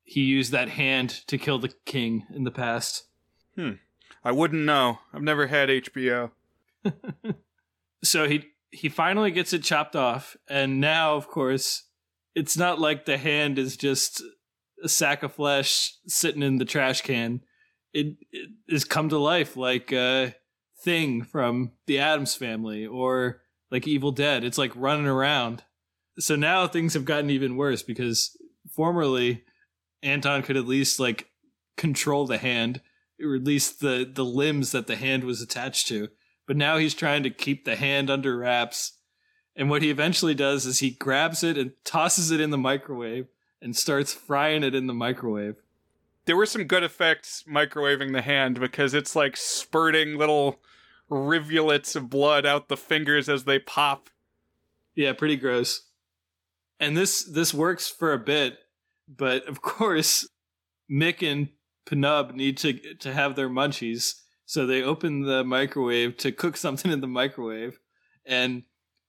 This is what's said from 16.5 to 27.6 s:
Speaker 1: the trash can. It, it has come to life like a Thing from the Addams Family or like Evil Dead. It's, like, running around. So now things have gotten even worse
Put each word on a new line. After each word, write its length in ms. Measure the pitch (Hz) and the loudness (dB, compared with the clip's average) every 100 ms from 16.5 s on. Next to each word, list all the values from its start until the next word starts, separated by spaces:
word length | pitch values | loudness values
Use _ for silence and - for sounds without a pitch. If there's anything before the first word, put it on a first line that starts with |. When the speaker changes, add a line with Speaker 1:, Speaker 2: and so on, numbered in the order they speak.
| 131 | 2
Speaker 1:
the 80 | 120 | 0
trash 340 | 151 131 127 | 0 0 0
can. 400 | - 123 117 123 - _ _ _ _ | -2 -2 -2 -4 -8 _ _ _ _
It, 220 | 151 151 147 - | -4 -4 -6 -16
it 200 | 156 - - - | -16 -16 -18 -4
has 160 | 156 | -2
come 240 | - 160 156 | 0 0 0
to 100 | 151 | 2
life 380 | 147 175 147 127 | 2 2 0 -2
like 340 | 127 127 - | -2 -2 0
a 440 | 131 127 131 123 - _ _ _ _ | 0 2 2 0 -4 _ _ _ _
Thing 400 | - 170 151 120 | 0 0 2 -2
from 480 | 120 151 120 120 123 - - | -4 -2 0 0 -2 -6 -2
the 120 | 139 | 0
Addams 360 | 147 151 135 | 2 0 -2
Family 520 | - 123 110 110 107 107 | -4 -6 -6 -6 -8 -8
or 540 | 127 127 131 123 120 _ _ _ | -4 0 0 0 -4 _ _ _
like 160 | 127 151 | -4 0
Evil 260 | 147 139 | 0 0
Dead. 320 | 135 143 131 | 2 2 2
It's, 120 | 120 127 | 0 -2
like, 160 | 131 | -2
running 320 | 113 135 151 143 | 0 0 2 2
around. 580 | 131 139 147 117 117 - _ _ _ _ - | 2 2 2 0 -4 -12 _ _ _ _ -6
So 180 | - 147 | 0 2
now 300 | 151 185 175 | 4 4 2
things 280 | 175 165 | 0 0
have 100 | 160 | 0
gotten 240 | 131 151 147 | 0 0 2
even 280 | 135 135 | 0 0
worse 260 | 127 | 0